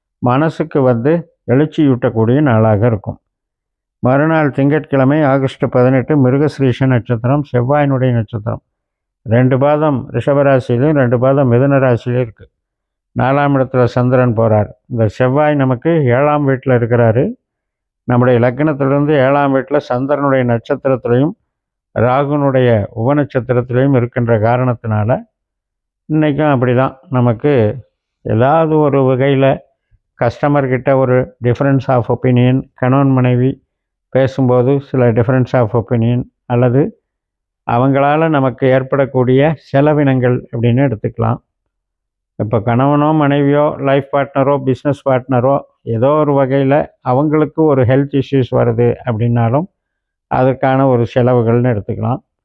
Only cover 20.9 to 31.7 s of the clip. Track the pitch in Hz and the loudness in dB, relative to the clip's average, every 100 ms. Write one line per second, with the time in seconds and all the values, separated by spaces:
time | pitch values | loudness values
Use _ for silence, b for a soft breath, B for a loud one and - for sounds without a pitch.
20.9 | 127 120 120 151 220 _ _ _ _ _ | -2 0 0 0 -4 _ _ _ _ _
21.9 | - 120 131 143 147 139 131 123 113 98 | -2 0 0 -2 -2 0 2 2 2 -2
22.9 | - 117 143 143 131 120 123 123 123 139 | -4 -2 -2 -2 -4 -4 -4 -2 -2 0
23.9 | 131 120 - 117 113 113 123 127 117 113 | 0 -2 -4 -2 0 0 0 -2 -4 -4
24.9 | 107 104 170 233 _ _ _ _ _ _ | -2 -2 -4 -6 _ _ _ _ _ _
25.9 | _ - 156 151 139 151 131 123 123 135 | _ -6 -2 0 0 0 0 0 0 -2
26.9 | - - 127 123 113 147 135 104 127 - | -6 -6 -2 0 0 0 0 0 -4 -14
27.9 | _ _ _ - 107 131 160 160 156 151 | _ _ _ -4 0 2 2 2 0 0
28.9 | 139 131 127 139 135 135 147 - _ _ | 0 0 0 0 2 0 0 -6 _ _
29.9 | _ _ - 120 - 147 143 135 127 131 | _ _ -6 -4 -2 -2 0 0 -2 0
30.9 | 135 127 127 131 - 120 117 139 | 0 2 0 -2 -4 -2 0 0